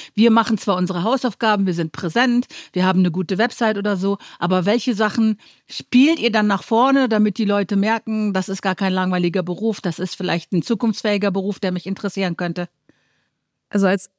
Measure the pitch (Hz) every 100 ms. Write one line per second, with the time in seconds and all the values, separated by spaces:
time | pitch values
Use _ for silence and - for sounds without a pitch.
0 | - - 226 220 214 214 - 185 180 180
1 | 202 262 240 - 220 208 190 170 165 -
2 | 170 233 254 240 - - - 185 185 185
3 | 180 170 175 185 247 - 226 208 202 190
4 | 196 202 - - 175 185 180 240 - 208
5 | 214 233 220 208 - _ - - - 247
6 | 294 330 226 214 208 196 - 226 262 277
7 | 254 214 214 - 208 202 190 196 208 226
8 | - 214 208 190 185 196 190 185 190 185
9 | 185 180 180 185 175 170 226 208 175 -
10 | 185 - 180 170 - 180 - 220 226 208
11 | 214 202 202 190 190 196 190 180 190 196
12 | 202 - 185 165 175 175 175 _ _ _
13 | _ _ _ _ _ _ _ 202 190 190
14 | -